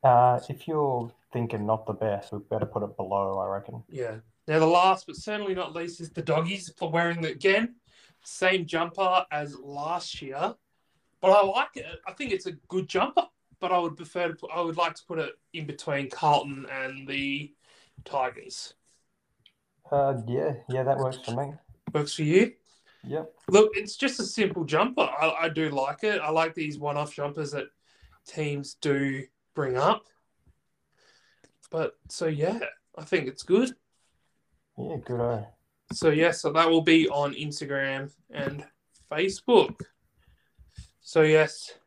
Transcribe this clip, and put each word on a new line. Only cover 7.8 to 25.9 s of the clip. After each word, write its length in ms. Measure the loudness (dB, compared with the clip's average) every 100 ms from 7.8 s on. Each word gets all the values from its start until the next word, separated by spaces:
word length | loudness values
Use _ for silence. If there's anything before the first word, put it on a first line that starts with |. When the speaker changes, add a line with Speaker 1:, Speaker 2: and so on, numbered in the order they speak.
| _ _ _ _
Speaker 2:
same 420 | -18 0 2 2 0
jumper 580 | -2 -2 0 2 2 2
as 260 | -6 -6 -10
last 640 | -12 -8 -4 -4 -6 -12
year. 320 | -10 -4 -4 -4 _ _ _ _ _ _
But 100 | 6
I 120 | 6
like 320 | 6 2 -2 -6
it. 240 | -14 -14 -14
I 40 |
think 180 | -10 -4
it's 140 | -4 -4
a 60 | -12 _
good 180 | -4 -2
jumper, 380 | 0 2 2 0 _ _ _
but 120 | 0
I 80 | 2
would 180 | 0 -6
prefer 300 | -10 -4 -4
to 80 | -4
put, 160 | -8
I 80 | -4
would 160 | -4 0
like 160 | -2 -2
to 60 | _
put 100 | -6
it 160 | -6 -8 _
in 120 | -12 -10
between 440 | -10 -4 -4 -4
Carlton 560 | 0 4 4 2 -10 -10
and 360 | -8 -6 -8 -8
the 440 | -4 -2 -4 -8 _ _ _ _ -20
Tigers. 720 | -6 -2 -2 -4 -16 -14 -14 _ _ _ _ _ _ _ _ _ _ _ -4
Speaker 1:
Uh, 240 | 0 0 -2 -4
yeah, 260 | -2 -2 -4 -6
yeah, 140 | -2
that 140 | 0 0
works 200 | 0 -4
for 80 | -6
me. 220 | -6 -6 -10 _ -16 -4
Speaker 2:
Works 220 | -4 -2 -2
for 80 |
you? 300 | 2 4 4 -2 _ _ _ _ -8
Speaker 1:
Yep. 240 | -8 -8 _ 0
Speaker 2:
Look, 220 | 4 4 2
it's 200 | -8 -4
just 240 | -4 -2
a 40 |
simple 420 | -8 -2 -2 -2 -2
jumper. 360 | 0 0 0
I, 320 | -2 0 -2 0
I 60 | -2
do 200 | -2 -2
like 340 | -2 -4